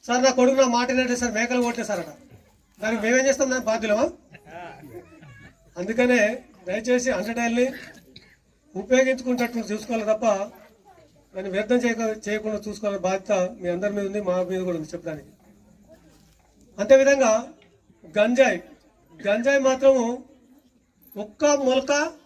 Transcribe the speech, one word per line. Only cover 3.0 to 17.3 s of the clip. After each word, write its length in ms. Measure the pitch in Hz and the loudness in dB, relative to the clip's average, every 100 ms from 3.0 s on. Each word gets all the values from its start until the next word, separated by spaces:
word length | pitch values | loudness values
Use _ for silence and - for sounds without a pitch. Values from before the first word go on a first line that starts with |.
మేమేం 260 | 214 254 269 | 2 2 2
చేస్తాం? 220 | 269 269 | 2 0
దానికి 160 | 254 220 | -2 -2
బాధ్యులమా? 440 | 220 214 208 311 - _ - - 330 339 - 151 349 349 320 147 - - _ _ - | -2 0 0 0 -4 _ -20 -20 -18 -16 -18 -18 -20 -20 -20 -20 -20 -20 _ _ -10
అందుకనే 680 | 185 226 247 247 208 240 - - - | -6 0 2 4 2 -2 -12 -20 -8
దయచేసి 440 | 202 226 247 247 | -6 0 0 0
హండ్రెడ్ 260 | 202 208 233 | -4 -4 -4
డయల్ని 340 | 233 233 254 269 - - - - _ _ _ _ _ 180 | -2 0 0 -2 -16 -20 -20 -20 _ _ _ _ _ -12
ఉపయోగించుకునేటట్టు 840 | 208 254 262 262 247 247 240 240 | 0 2 2 0 -2 -2 -2 -4
చూసుకోవాలి 480 | 196 208 - 226 208 | -6 -8 -6 -6 -2
తప్ప 200 | 214 220 196 214 - - _ _ - _ _ _ 190 | 0 0 -2 -4 -12 -20 _ _ -20 _ _ _ -12
దాన్ని 160 | 196 | -6
వ్యర్థం 240 | 190 208 247 | -4 0 2
చేయక-, 540 | 240 220 220 214 202 | 2 -2 -4 -4 -6
చేయకుండా 320 | 214 214 208 208 | -6 -4 -6 -8
చూసుకోవాలని 340 | 202 208 196 | -6 -6 -4
బాధ్యత 300 | 180 190 190 | -2 -4 -2
మీ 380 | 202 180 - 180 | -2 -2 -4 -6
అందరి 240 | 175 202 | -4 -4
మీద 140 | 202 196 | -4 -4
ఉంది, 140 | 202 | -4
మా 220 | 190 180 | -2 -2
మీద 180 | 175 185 | -2 -4
కూడా 160 | 180 170 | -4 -6
ఉంది 120 | 156 | -6
చెప్పడానికి. 380 | 165 165 151 139 _ _ _ _ _ _ - _ _ _ _ _ _ _ - | -10 -10 -12 -14 _ _ _ _ _ _ -20 _ _ _ _ _ _ _ -8
అంతేవిధంగా 680 | 214 269 269 277 247 | 6 8 8 4 4